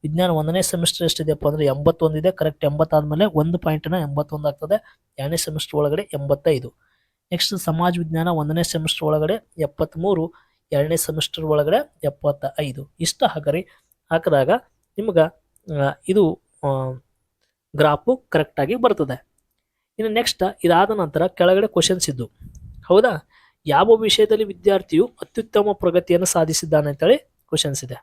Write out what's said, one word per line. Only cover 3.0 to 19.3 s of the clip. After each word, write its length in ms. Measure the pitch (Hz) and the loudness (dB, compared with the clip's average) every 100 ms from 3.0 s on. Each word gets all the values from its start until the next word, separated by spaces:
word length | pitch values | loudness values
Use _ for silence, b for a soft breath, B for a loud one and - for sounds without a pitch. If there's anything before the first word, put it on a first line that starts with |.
| 151 151 208 | 0 0 0
ಒಂದು 320 | 156 156 175 | 2 0 0
ಪಾಯಿಂಟ್ನ 360 | - 156 151 | -2 -4 -2
ಎಂಬತ್ತೊಂದು 540 | 180 147 143 147 151 151 | -4 -2 -4 -6 -4 -6
ಆಗ್ತದೆ. 520 | 143 156 208 _ _ _ - | -6 -4 -4 _ _ _ -10
ಎರಡನೇ 180 | 139 165 | -6 -4
ಸೆಮಿಸ್ಟರ್ 380 | - 156 - 147 | -4 -8 -6 -2
ಒಳಗಡೆ 260 | 147 156 | -2 -2
ಎಂಬತ್ತೈದು. 720 | 208 147 139 143 170 143 127 _ _ _ _ _ _ | -4 -8 -4 -2 0 -2 -4 _ _ _ _ _ _
ನೆಕ್ಸ್ಟ್ 260 | 175 - 190 | -4 -4 -4
ಸಮಾಜ 420 | - 160 175 175 | -4 0 0 0
ವಿಜ್ಞಾನ 280 | 160 160 170 | -4 -2 0
ಒಂದನೇ 360 | 165 147 160 | 0 -2 -2
ಸೆಮಿಸ್ಟರ್ 400 | 165 170 160 - | -2 -4 -4 -4
ಒಳಗಡೆ 440 | 156 151 156 220 _ - | 0 0 0 -2 _ -6
ಎಪ್ಪತ್ಮೂರು, 760 | 147 - 156 160 180 185 165 b b b _ | -6 -4 -6 -2 -2 0 -2 b b b _
ಎರಡನೇ 260 | 143 151 165 | -2 0 -2
ಸೆಮಿಸ್ಟರ್ 480 | - 156 - - 156 | -2 -6 -6 -6 -2
ಒಳಗಡೆ 480 | 151 147 214 294 _ | 0 2 0 -2 _
ಎಪ್ಪತ್ತ 420 | 147 - 147 143 - - | -8 -4 -4 -4 -6 -6
ಐದು. 300 | 151 131 135 _ | -8 -8 -16 _
ಇಷ್ಟ 240 | 160 - 254 | -8 -2 -2
ಹಾಕರಿ. 380 | 160 147 147 - b _ _ _ | -2 -4 -4 -6 b _ _ _
ಹಾಕಿದಾಗ 380 | 165 170 147 135 233 _ _ _ - | -2 2 2 2 0 _ _ _ -8
ನಿಮ್ಗೆ, 240 | 220 170 160 _ _ _ - 147 | -2 2 0 _ _ _ -10 -2
ಆ, 140 | 139 143 - | -2 -4 -2
ಇದು, 340 | 190 170 - _ _ | 2 2 0 _ _
ಆ, 280 | 143 135 131 131 _ _ _ _ _ _ _ - | -4 -4 -6 -10 _ _ _ _ _ _ _ 2
ಗ್ರಾಫು 420 | 151 147 - 254 _ | 2 2 0 -2 _
ಕರೆಕ್ಟಾಗಿ 460 | 165 151 - 180 240 | -2 0 -2 -2 2
ಬರ್ತದೆ. 500 | 233 196 139 123 _ | 0 2 -2 -6 _